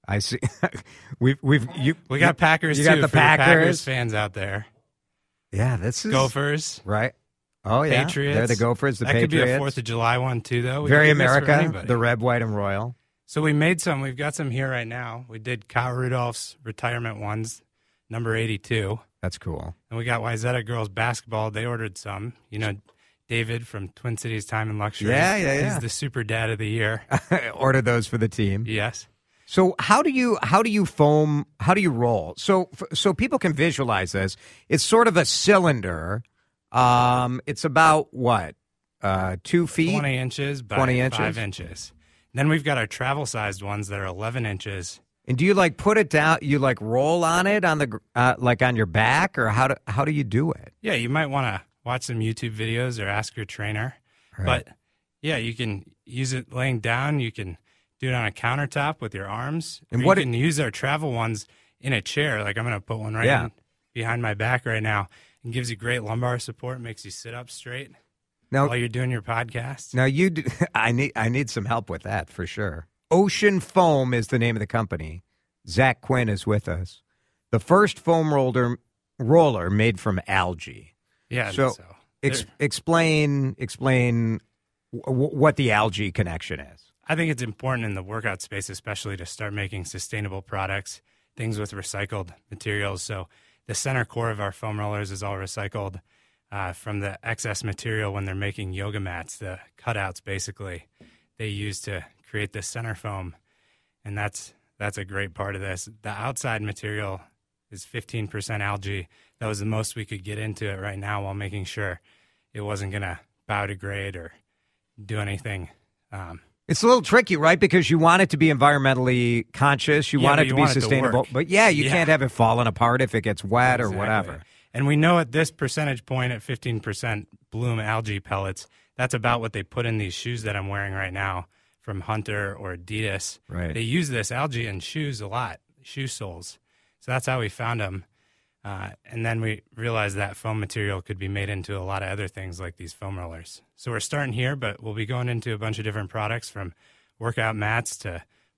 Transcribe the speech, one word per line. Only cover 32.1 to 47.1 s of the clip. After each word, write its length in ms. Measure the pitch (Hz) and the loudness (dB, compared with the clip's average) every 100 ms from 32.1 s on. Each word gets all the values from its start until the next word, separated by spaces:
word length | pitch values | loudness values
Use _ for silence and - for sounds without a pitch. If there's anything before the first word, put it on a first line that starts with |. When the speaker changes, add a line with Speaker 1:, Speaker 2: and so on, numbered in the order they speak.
| 107 80 - | 2 -2 -4
Speaker 1:
So 320 | - 190 180 | 2 2 2
f-, 240 | - - - | -8 -8 0
so 160 | 196 | 2
people 280 | 170 262 285 | 2 0 0
can 120 | 180 | 0
visualize 580 | 147 165 139 123 101 92 | 2 0 0 0 0 0
this. 240 | 98 95 - - - - | -2 -2 -4 -16 -20 -2
It's 160 | 156 | 0
sort 240 | - 220 226 | 4 6 8
of 80 | 170 | 6
a 80 | |
cylinder. 1000 | 139 - 190 202 175 123 92 82 85 110 - _ _ _ _ | 4 4 6 6 6 2 -2 -4 -4 -6 -8 _ _ _ _
Um, 680 | 123 123 120 123 123 123 127 - | 4 6 6 6 4 0 -4 -6
it's 180 | - | -4
about 480 | 160 147 160 156 - | 0 6 8 6 2
what? 400 | 123 123 110 80 - _ _ _ _ | -2 2 2 0 -10 _ _ _ _
Uh, 340 | 98 95 92 90 | -2 0 -2 -4
two 220 | - 175 170 | 0 2 2
feet? 260 | - 165 202 | 0 0 0
Speaker 2:
Twenty 180 | 143 127 | 0 -2
inches 460 | 127 - 139 139 | -4 -4 -6 -6
by 140 | 110 107 | -2 0
Speaker 1:
Twenty 240 | 131 123 | 2 2
inches? 180 | 127 113 | 2 0
Speaker 2:
five 200 | 110 110 | -2 -4
inches. 540 | 104 - 90 90 - _ _ _ _ | -6 -8 -12 -14 -16 _ _ _ _
Then 140 | 123 151 | 0 2
we've 140 | 160 | 2
got 120 | 147 131 | 0 -2
our 100 | 113 | -2
travel-sized 760 | - 127 143 127 113 104 95 | -4 -4 -2 -4 -4 -4 -4
ones 260 | 101 104 101 | -6 -6 -6
that 100 | 101 | -6
are 60 | |
eleven 400 | 95 90 110 123 | -6 -6 -6 -4
inches. 560 | 110 95 104 95 87 - _ _ - | -4 -6 -6 -8 -10 -14 _ _ -4
Speaker 1:
And 120 | 127 | 2
do 60 | 180 | 4
you, 80 | |
like, 240 | 196 170 - | 6 4 2
put 180 | 202 220 | 2 4
it 120 | 175 | 4
down, 280 | 151 156 165 | 4 4 4
you, 160 | 143 143 | 2 2
like, 180 | 135 113 | 2 0
roll 420 | 107 123 147 | 0 2 2